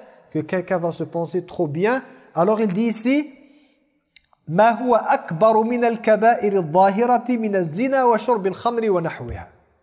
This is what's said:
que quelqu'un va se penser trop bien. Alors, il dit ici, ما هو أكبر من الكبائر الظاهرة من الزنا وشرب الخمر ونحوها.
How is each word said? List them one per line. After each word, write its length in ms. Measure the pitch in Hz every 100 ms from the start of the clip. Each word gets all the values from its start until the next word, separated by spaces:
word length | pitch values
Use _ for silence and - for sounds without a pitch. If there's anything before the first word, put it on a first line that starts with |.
| - - _
que 80 | 156
quelqu'un 400 | 156 185 175 185
va 140 | 170
se 100 | 160
penser 420 | 151 170 165 180
trop 220 | 175 - 165
bien. 380 | 147 208 254 - - -
Alors, 260 | 156 185 220
il 120 | 220
dit 120 | 180
ici, 460 | 233 220 247 285 294 - _ _ _ _ _ _ _ - _ _ -
ما 240 | 170 226
هو 240 | 226 254
أكبر 680 | 220 - 277 - 160 220 220
من 220 | 226 240
الكبائر 720 | 240 226 220 208 226 233 208 196
الظاهرة 760 | 156 175 196 196 240 240 240
من 260 | 240 220 196
الزنا 480 | 165 160 262 269
وشرب 420 | 247 220 220 226 185
الخمر 440 | 180 240 233 220
ونحوها. 580 | 180 165 - 120 98 85 _ _ _